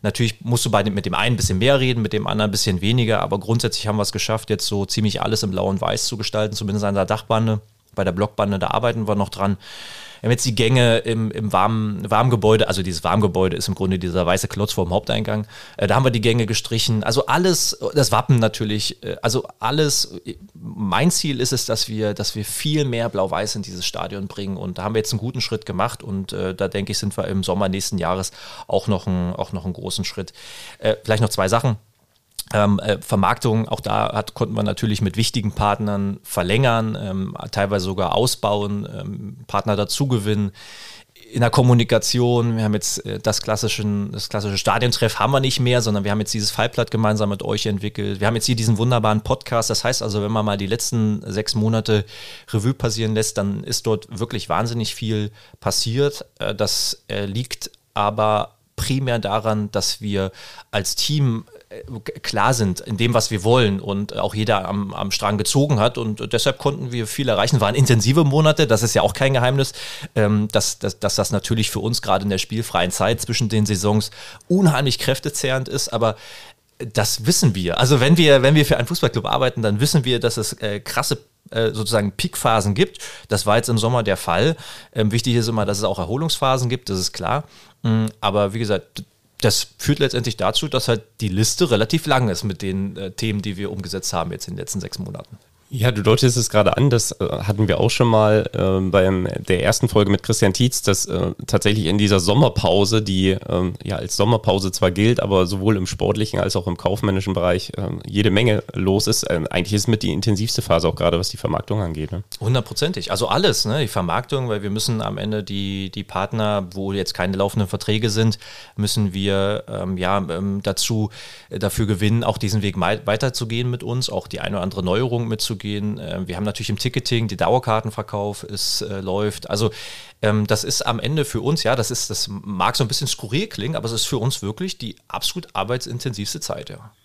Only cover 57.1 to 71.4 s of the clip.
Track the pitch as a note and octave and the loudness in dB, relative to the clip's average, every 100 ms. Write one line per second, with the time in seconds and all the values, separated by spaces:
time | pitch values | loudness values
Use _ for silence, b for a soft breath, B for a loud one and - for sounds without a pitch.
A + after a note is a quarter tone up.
57.1 | G2+ G2+ G2+ B2 - - _ _ - G#2 | -6 -4 -6 -6 -10 -12 _ _ 0 0
58.1 | G#2 G#2+ G#2+ - _ _ - - C3+ C3 | 2 2 2 -2 _ _ -8 -2 0 0
59.1 | A#2 G2+ G#2+ A2 G#2+ G2+ G#2 - - G#2 | -2 0 0 0 0 0 -2 -2 -4 -4
60.1 | G2+ F#2+ B B B B G#2+ F#2+ - - | -2 -2 B B B B -4 -4 -4 0
61.1 | D3 C3+ A2+ - - _ G#2+ - A#2 - | 2 2 0 -6 -20 _ -16 -12 -12 -10
62.1 | - - A2+ G#2+ B2+ G#2 F2 - G#2 A#2 | -10 -4 2 2 2 0 -2 -6 0 2
63.1 | A#2 - G#2+ G2 B2+ A2 G2 G2 G2 G#2 | 4 2 0 4 4 4 2 -2 -4 -4
64.1 | - G2 G#2+ A2 G#2 F2+ G2+ G2 F#2 G2 | -2 -2 -2 0 0 0 -4 -4 -6 -4
65.1 | - G#2 G#2 G#2+ C#3 D3 B2 A2+ B2 A2+ | -2 0 0 2 2 4 4 2 2 -4
66.1 | G#2 - A#2 - - C#3+ C#3+ C3 A#2+ G#2+ | -4 -4 0 0 0 -2 -2 -6 -6 -6
67.1 | - C3 G2+ A2 C3+ G#2 A#2+ C3 A#2 G2+ | -4 0 2 4 4 4 4 6 6 6
68.1 | C#3+ D#3 C#3+ D#3 D3+ D3 A2 A2+ - F2+ | 4 6 6 4 4 4 4 4 2 2
69.1 | - C3+ C3+ B2 C3+ C3+ B B B B | 2 2 4 2 2 -2 B B B B
70.1 | - G#2 G#2+ G#2+ G#2+ - - G2+ - G2+ | 0 2 2 2 0 0 -4 -6 -4 -2
71.1 | - G2+ G2+ | 0 0 -2